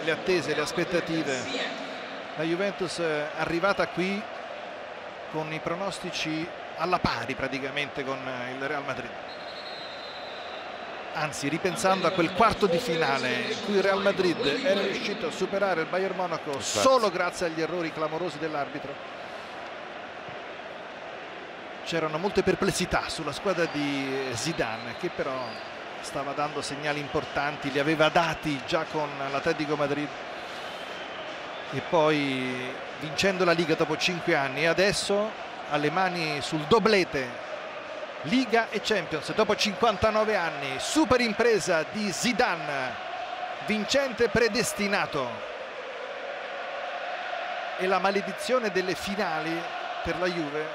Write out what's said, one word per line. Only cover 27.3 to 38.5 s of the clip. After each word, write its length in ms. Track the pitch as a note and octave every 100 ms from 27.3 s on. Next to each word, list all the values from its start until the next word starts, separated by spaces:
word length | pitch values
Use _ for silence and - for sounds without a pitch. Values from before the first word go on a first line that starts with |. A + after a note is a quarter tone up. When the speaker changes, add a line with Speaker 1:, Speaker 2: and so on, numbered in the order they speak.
| - C#3+ C#3+ C#3+
Speaker 1:
li 80 | C3+
aveva 280 | C#3+ D#3 D#3
dati 540 | D#3 E3 D#3 D#3 C#3
già 200 | - E3+ D3+
con 180 | D#3 D3 C#3 C#3
l'Atletico 440 | C#3 E3+ D#3+ D3
Madrid 340 | D3 C#3+ C#3+ D3 - - - - - - - - - - - - - - - -
e 80 | C3+ -
poi 800 | F3 D#3 D3+ C#3 C3 B2+ B2+ B2+ B2+ - -
vincendo 440 | D3+ D3+ G3 F#3
la 80 | F3+
Liga 220 | E3+ D#3+
dopo 220 | D#3 D#3 D3+
cinque 400 | - F3 E3+ D#3
anni, 260 | C3+ C3+
e 40 | E3
adesso 600 | E3 G3+ E3+ - G3+ G#3+ - - - -
ha 60 | D3
le 140 | C#3+
mani 500 | F3 F#3 F3 D#3 D3
sul 200 | - D#3+
doblete 880 | D3 A3+ G#3 G3+ E3+ D3 B2 - - - - - - - - -
Liga 440 | D3+ B3 A#3+